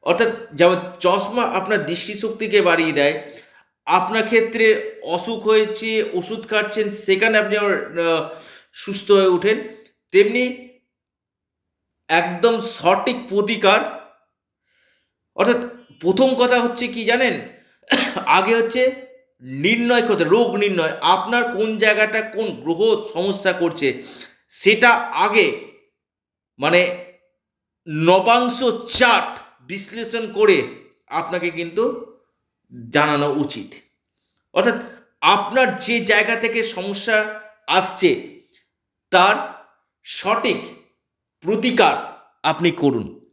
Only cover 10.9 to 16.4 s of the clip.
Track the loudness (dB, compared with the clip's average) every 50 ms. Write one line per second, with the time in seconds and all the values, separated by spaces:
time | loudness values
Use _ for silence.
10.9 | _ _ _ _ _ _ _ _ _ _ _ _ _ _ _ _ _ _ _ _
11.9 | _ _ _ _ 0 0 0 0 -4 0 2 2 2 2 -2 -6 -8 -2 0 0
12.9 | 0 2 0 -4 -4 -4 -6 -4 -2 -2 0 0 -2 2 4 4 4 4 2 -4
13.9 | -10 -12 -18 -20 _ _ _ _ _ _ _ _ _ _ _ _ _ _ _ _
14.9 | _ _ _ _ _ _ _ _ _ 0 2 2 2 0 -2 -10 -14 -18 -20 _
15.9 | -20 _ -2 -2 2 4 4 2 4 2